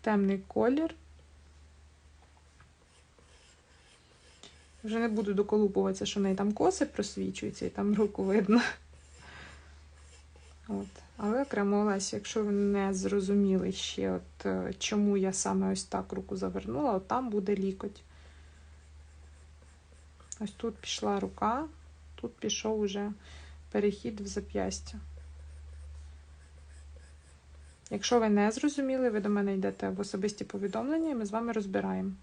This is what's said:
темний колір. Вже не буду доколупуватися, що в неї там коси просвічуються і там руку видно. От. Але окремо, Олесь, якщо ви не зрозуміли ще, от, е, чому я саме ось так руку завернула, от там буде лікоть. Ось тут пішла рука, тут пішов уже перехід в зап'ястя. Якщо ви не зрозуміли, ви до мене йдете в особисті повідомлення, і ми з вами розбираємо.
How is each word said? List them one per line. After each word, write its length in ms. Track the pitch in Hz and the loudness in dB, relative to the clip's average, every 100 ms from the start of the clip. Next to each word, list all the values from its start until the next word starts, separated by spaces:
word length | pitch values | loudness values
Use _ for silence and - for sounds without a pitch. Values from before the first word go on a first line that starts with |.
темний 380 | - 214 196 196 | 4 4 4 0
колір. 560 | 190 - 226 277 320 - - - - - - - - - - - - - - - - - - - - - - - - - - - _ - - - - - - - - - - - | -2 2 4 4 0 -4 -20 -20 -20 -20 -20 -20 -20 -20 -20 -20 -20 -20 -20 -20 -20 -20 -20 -20 -20 -20 -20 -20 -20 -20 -20 -20 _ -20 -20 -20 -20 -20 -20 -20 -20 -20 -20 -12
Вже 140 | 214 226 | -2 0
не 100 | 233 | 2
буду 260 | 214 202 | 2 2
доколупуватися, 720 | 196 202 214 208 190 196 190 202 | 2 4 6 4 4 2 0 -2
що 140 | 208 | 2
в 20 | |
неї 140 | 196 190 | 2 4
там 160 | 202 | 2
коси 340 | 214 349 381 285 | 4 4 4 0
просвічуються 800 | - 202 - 190 190 208 - - | 0 -4 -2 -4 -4 -6 -4 -6
і 40 | |
там 240 | - 202 | 0 2
руку 280 | 208 208 208 | 4 2 2
видно. 400 | 190 202 190 233 - - - - - - - - - - - - - - - - - - - - - | 2 4 6 6 4 -4 -14 -20 -20 -20 -20 -18 -18 -20 -20 -20 -20 -20 -20 -20 -20 -20 -20 -20 -8
От. 180 | 202 196 196 - - | -6 -6 -14 -20 -6
Але 260 | 208 233 | -2 0
окремо, 380 | 277 208 202 202 | 0 0 2 4
Олесь, 320 | 208 196 190 | 2 2 -2
якщо 320 | 214 208 220 | -6 -4 -2
ви 80 | 208 | 2
не 420 | 202 202 202 196 | 2 4 2 2
зрозуміли 800 | 190 190 202 190 202 196 190 185 | 0 0 0 4 4 6 4 2
ще, 380 | 185 - - 196 | -2 -6 -2 0
от, 360 | 185 180 - 196 | -2 -6 -6 -2
е, 280 | 185 185 190 | -2 -2 -4
чому 380 | - 208 208 202 | 0 2 4 4
я 160 | 190 | 2
саме 400 | 190 202 190 190 | 0 0 2 2
ось 120 | 190 | 0
так 280 | - 190 190 | -2 -6 -4
руку 240 | 190 190 196 | -6 -6 -4
завернула, 560 | 185 185 196 247 294 | -2 -4 -4 0 2
от 160 | 190 190 | 0 0
там 220 | 240 254 | -2 0
буде 240 | 208 196 | -2 0
лікоть. 480 | 202 190 190 208 - - - - - - - - - - - - - - - - - - - - - - - - - | 0 0 -2 -8 -10 -20 -20 -20 -20 -20 -20 -20 -20 -20 -20 -20 -20 -20 -20 -20 -20 -20 -20 -20 -20 -20 -20 -20 -10
Ось 100 | 208 | -10
тут 260 | - 233 220 | -6 -8 -6
пішла 440 | - - 208 202 | -8 -4 0 0
рука, 440 | 190 - 208 240 311 - - - - | -2 -2 0 0 -4 -10 -20 -20 -20
тут 220 | - 233 - | -10 -10 -6
пішов 440 | 214 208 214 220 | -4 -2 -2 0
уже 320 | 208 196 208 208 - - - - - | 0 -2 -6 -8 -14 -18 -18 -20 -4
перехід 500 | 208 208 196 240 214 | 2 2 0 -6 -8
в 60 | 196 | -6
зап'ястя. 720 | 196 202 202 190 190 - 214 - - - - - - - - - - - - - - - - - - - - - - - - - - - - - | -6 -4 -4 -4 -4 -10 -12 -12 -16 -16 -16 -16 -16 -16 -16 -14 -16 -16 -18 -20 -20 -20 -20 -20 -20 -20 -20 -20 -20 -20 -20 -20 -20 -20 -20 -8
Якщо 300 | 208 - 240 | -6 2 4
ви 80 | 220 | 6
не 220 | 202 208 | 6 4
зрозуміли, 600 | 220 294 294 269 262 254 | 4 0 2 0 2 2
ви 100 | 208 | 2
до 80 | 202 | 2
мене 260 | 202 202 | 2 2
йдете 340 | 196 196 196 196 | 2 0 -2 -4
в 120 | 190 | -2
особисті 440 | 202 196 208 208 | -4 -2 -2 -4
повідомлення, 680 | 196 202 196 220 247 320 320 | -8 -4 -4 -2 0 0 0
і 40 | |
ми 120 | 254 208 | -2 -2
з 40 | |
вами 220 | 214 233 | -2 -2
розбираємо. 600 | 226 196 196 190 190 190 190 | -2 -2 -2 -2 -2 -4 -6